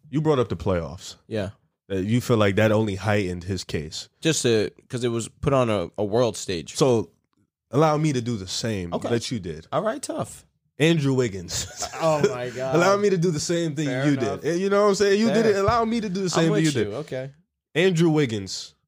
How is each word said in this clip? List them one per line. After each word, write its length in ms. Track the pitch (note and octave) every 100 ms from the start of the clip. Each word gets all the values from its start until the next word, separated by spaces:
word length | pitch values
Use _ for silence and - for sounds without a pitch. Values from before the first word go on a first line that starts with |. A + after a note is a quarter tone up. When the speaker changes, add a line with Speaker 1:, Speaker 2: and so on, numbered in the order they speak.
| -
Speaker 1:
You 100 | C#3+
brought 180 | D#3 C#3+
up 100 | A2+
the 80 | E2+
playoffs. 600 | G#2 F#2 D2+ C#2+ - - -
Speaker 2:
Yeah. 240 | A2 G2 - _ _ -
Speaker 1:
That 160 | F#2+
you 160 | F#2+ A#2+
feel 160 | - A#2
like 200 | G#2 G2+
that 140 | G#2+
only 220 | G#2 A2 F#2
heightened 480 | G#2 G#2 F#2+ F2+
his 200 | F2 F#2+
case. 440 | - F2+ D2 - - _
Speaker 2:
Just 220 | D#3+ D3+
to, 280 | B2 A2 G2 - -
'cause 140 | B2
it 40 | B2
was 200 | A#2 A2
put 240 | - D3
on 180 | C3+ A#2+
a, 200 | G#2 E2+ -
a 60 |
world 320 | G#2 A2 B2 G2+
stage. 400 | - F2+ C#2 -
Speaker 1:
So 340 | C#3+ A#2 G2 _ _ _ _ _ _
allow 260 | B2 D#3 D3+
me 160 | D#3
to 80 | B2+
do 160 | A#2+ A2+
the 100 | F#2
same 460 | - A#2 G#2 F2
Speaker 2:
Okay. 140 | B2 -
Speaker 1:
that 220 | A#2 -
you 80 | A#2+
did. 260 | F2 D#2+ -
Speaker 2:
All 100 | C#3
right, 180 | G#3+ C#4
tough. 440 | - D#4+ - - _ _ _ -
Speaker 1:
Andrew 340 | D#3 E3+ C#3
Wiggins. 520 | C3 B2 F#2+ F2 - - - -
Speaker 2:
<laughs> 40 | C3
Oh, 200 | D#3+ D3+ C#3+
my 140 | B2 B2
Speaker 1:
<laughs> 60 | A#2+
Speaker 2:
God. 180 | C3 D3+
Speaker 1:
Allow 200 | F3+ G3+
me 140 | G#3
to 80 | F#3+
do 120 | F3
the 80 | D3+
same 340 | - E3+ E3+
thing 120 | C#3+ D3
Speaker 2:
Fair 200 | B2+ C#3+
Speaker 1:
you 60 |
Speaker 2:
enough. 280 | C#3 A2+ -
Speaker 1:
did. 180 | C#3+ E3+
You 120 | G3
know 120 | G3+
what 40 | G#3
I'm 40 |
saying? 260 | F#3+ G3+ G3+
You 60 | A3+
did 180 | A3
Speaker 2:
Fair. 60 | A3
Speaker 1:
it. 40 | G3+
Allow 260 | G3 A#3
me 160 | A3+ A#3
to 80 | G#3+
do 60 |
the 60 | F#3
Speaker 2:
I'm 60 | F#3
Speaker 1:
same 120 | E3
thing 80 | E3
Speaker 2:
with 120 | G#3
Speaker 1:
you 60 | D#3+
did. 160 | C3 G2+
Speaker 2:
you. 60 |
Okay. 360 | A2 D#3 C3 C3+ - _ _ _
Speaker 1:
Andrew 340 | D3+ F#3 E3+ E3+
Wiggins 680 | D#3 C#3+ A2 F#2+ - - _